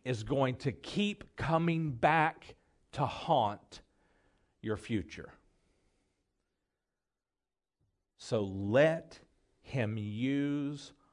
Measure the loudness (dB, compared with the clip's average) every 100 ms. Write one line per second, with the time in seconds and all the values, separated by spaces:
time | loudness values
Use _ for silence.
0 | -4 -4 0 2 2 0 -4 -6 -4 0
1 | 0 -2 -10 -6 0 2 2 2 0 2
2 | 4 4 2 0 -16 -20 _ _ _ -2
3 | -2 -2 2 4 4 -2 -12 -20 -20 _
4 | _ _ _ _ _ _ -6 -4 -2 -2
5 | -4 -12 -16 -20 _ _ _ _ _ _
6 | _ _ _ _ _ _ _ _ _ _
7 | _ _ _ _ _ _ _ _ _ _
8 | _ _ -4 -2 -2 -4 2 4 4 2
9 | -8 -20 _ _ _ _ -8 -4 -2 -4
10 | -6 -2 0 0 -2 -2 -4 -8 -14 -20
11 | _